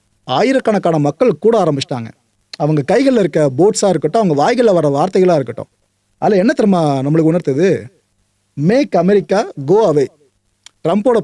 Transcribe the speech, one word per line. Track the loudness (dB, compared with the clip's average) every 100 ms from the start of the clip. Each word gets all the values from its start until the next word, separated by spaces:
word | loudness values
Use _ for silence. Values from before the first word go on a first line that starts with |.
| _ _
ஆயிரக்கணக்கான | -6 -2 0 0 0 -2 0 0
மக்கள் | -2 0 -2 0
கூட | 0 2
ஆரம்பிச்சிட்டாங்க. | 0 -2 -6 -10 -12 -16 _ _ _ -6
அவங்க | -2 -2 0
கைகள்ல | 0 2 2
இருக்க | 0 0 0 2
போட்ஸா | 0 2 0
இருக்கட்டும், | 0 -2 0 0
அவங்க | 0
வாய்கள்ல | 0 2 2
வர | 2 0
வார்த்தைகளா | 0 -2 0 2
இருக்கட்டும், | 0 -2 -10 -16 _ _ _ _ -6
அதுல | -2 0
என்ன | 0
தெரியுமா | 0 2 2 0 -2
நம்மளுக்கு | 0 0 2
உணர்த்துது? | 0 -2 -2 0 -2 -6 _ _ _ _ _ _ -4 0
"Make | 0 0
America | 0 2 2 0 -2 -4 -6 0
go | 2 2
away." | 0 -2 _ _ _ _ _ -20 _ -4
ட்ரம்ப்போட | -2 0 0